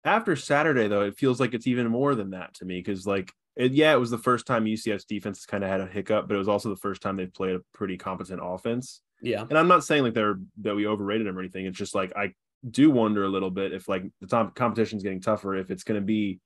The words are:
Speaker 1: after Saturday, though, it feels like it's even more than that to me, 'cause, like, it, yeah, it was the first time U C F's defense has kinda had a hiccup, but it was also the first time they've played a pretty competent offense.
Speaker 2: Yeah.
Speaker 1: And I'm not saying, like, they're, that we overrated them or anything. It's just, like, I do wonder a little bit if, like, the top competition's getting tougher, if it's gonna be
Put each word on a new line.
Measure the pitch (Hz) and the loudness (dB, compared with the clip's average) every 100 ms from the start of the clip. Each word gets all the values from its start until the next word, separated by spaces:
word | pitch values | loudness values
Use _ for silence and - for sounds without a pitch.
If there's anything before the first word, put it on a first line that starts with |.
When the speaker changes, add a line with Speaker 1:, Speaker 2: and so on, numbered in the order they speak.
| 156 | 2
Speaker 1:
after | 214 220 139 | 2 2 -2
Saturday, | - 147 156 131 107 | 2 2 4 4 4
though, | 101 | 2
it | 101 - | 0 0
feels | 135 123 | 0 2
like | 123 | 0
it's | 117 127 | 0 0
even | 123 117 | 0 0
more | 117 143 123 | 2 2 0
than | 98 | -4
that | 92 90 - | -8 -12 -12
to | 92 | -8
me, | 90 | -6
'cause, | 90 95 98 | -4 -4 -2
like, | 98 92 _ _ - | -2 -4 _ _ 0
it, | 127 | 2
yeah, | 135 156 | 6 6
it | 139 | 4
was | 120 | 2
the | 117 | -2
first | 127 120 - | 0 0 2
time | 120 107 | 0 0
U | 110 | -2
C | 113 | -2
F's | 101 | -4
defense | - 104 104 95 | -6 -8 -8 -10
has | - | -8
kinda | 101 95 | -4 -2
had | 95 | -2
a | 92 | -2
hiccup, | 101 92 107 95 | -6 0 -2 0
but | 101 | -2
it | |
was | 98 | 0
also | 101 110 | 0 -2
the | 95 | -6
first | 101 92 | -6 -6
time | 101 95 | -4 -4
they've | 92 | -6
played | - 95 92 | -4 -4 -4
a | _ | _
pretty | _ 98 90 | _ -6 -6
competent | 98 92 92 90 | -8 -8 -8 -10
offense. | 90 92 117 120 131 - _ _ | -8 -6 -4 -4 -6 -20 _ _
Speaker 2:
Yeah. | 127 107 113 | -6 -4 2
Speaker 1:
And | 156 | 4
I'm | 170 | 8
not | 175 | 6
saying, | - 151 | 6 2
like, | 123 | 2
they're, | 113 104 95 92 - | 2 0 0 -8 -6
that | 107 104 | -2 0
we | 104 | 0
overrated | 107 101 110 104 | 0 0 -2 -2
them | 92 | -4
or | |
anything. | 92 95 95 | -8 -8 -8
It's | 92 | -6
just, | 101 98 | -4 -2
like, | 95 101 | -2 -4
I | 101 _ _ _ 127 | -6 _ _ _ -6
do | 117 151 | 6 6
wonder | 127 107 104 98 | 6 4 2 0
a | |
little | 95 95 | 0 -2
bit | 92 98 | -2 -4
if, | 95 95 | -6 -4
like, | 95 92 _ | -4 -6 _
the | 95 | -2
top | 120 110 - | 0 0 0
competition's | 120 110 107 107 | -2 0 -2 -2
getting | 98 95 | -6 -4
tougher, | 104 107 98 95 | -2 -2 -2 -4
if | 92 | -4
it's | 95 | -8
gonna | - 107 | -4 -2
be | 98 107 101 92 | 0 0 -2 -6